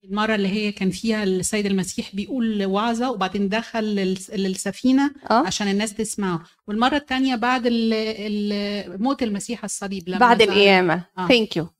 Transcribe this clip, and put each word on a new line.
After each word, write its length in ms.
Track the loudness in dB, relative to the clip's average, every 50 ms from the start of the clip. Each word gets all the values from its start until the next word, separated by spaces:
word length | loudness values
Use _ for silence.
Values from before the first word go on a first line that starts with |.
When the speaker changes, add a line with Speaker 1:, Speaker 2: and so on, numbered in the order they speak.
| _
Speaker 1:
المرة 300 | -6 -2 -2 0 0 0
اللي 140 | 0 0 0
هي 240 | 0 0 -2 -4
كان 180 | -4 -2 -2 -2
فيها 340 | -2 -2 -2 -2 -2 0 0
السيد 420 | 0 0 0 -2 -2 -2 -2 0
المسيح 500 | 0 0 0 -2 -4 -6 -8 -8 -8 -8
بيقول 480 | -8 -6 -6 -4 -2 -2 0 0 -2 -2
وعظة، 440 | 0 0 0 0 0 -2 -2 -2 -4
وبعدين 380 | -2 -2 -2 -2 0 -2 -2 0
دخل 460 | -2 -4 -4 -4 -4 -4 -2 -2 -2
للس-، 360 | 0 0 -2 -2 -4 -6 -10
للسفينة 840 | -6 -4 -2 -2 -4 -4 -6 -8 -8 0 2 2 4 4 2 0 -2 -8 -4 0
Speaker 2:
آه. 160 | 2 2 2
Speaker 1:
عشان 220 | 0 -2 -2 -2 0
الناس 260 | 0 0 -2 -4 -4
تسمعه. 480 | -6 -6 -6 -4 -4 -2 -2 -2 -4 -6 -10 _ _ _
والمرة 300 | -6 -2 0 0 2 2
التانية 400 | 0 -2 -2 -2 0 0 0 0
بعد 300 | 0 0 0 0 0 0
ال-، 260 | 0 0 2 0 0
ال-، 1080 | 0 0 -2 -4 -6 -6 -6 -6 -4 -4 -2 -2 -2 -2 -4 -4 -6 -6 -8 -10 -6 -4
موت 200 | -2 -2 0 0
المسيح 360 | -2 -2 -2 -4 -6 -8 -8 -8
على 60 | -8
الصليب، 440 | -10 -8 -8 -8 -8 -8 -8 -8 -6
لما 100 | 2 4
Speaker 2:
بعد 200 | 6 6 8 8
Speaker 1:
زعل. 100 | 6 6
Speaker 2:
القيامة. 560 | 6 6 8 8 8 6 6 4 2 0 -2 _ _ -6
Speaker 1:
آه. 100 | 2 4
Speaker 2:
Thank 340 | 4 4 4 0 -2 -4
you. 40 | -4 -6 _ _